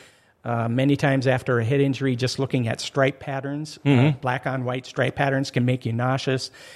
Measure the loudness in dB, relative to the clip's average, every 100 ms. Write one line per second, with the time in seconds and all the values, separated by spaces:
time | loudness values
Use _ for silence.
0 | -18 _ _ _ -4 -2 0 2 2 2
1 | 2 2 2 0 2 0 2 2 2 0
2 | -2 0 -2 -2 -2 0 -2 -4 -4 0
3 | 0 0 -8 -8 -6 -8 -10 -2 4 6
4 | 4 2 -2 -4 -4 -4 -4 -6 -6 -2
5 | -2 0 0 0 0 0 2 0 -2 -2
6 | -2 -2 0 -2 -4 -14 -20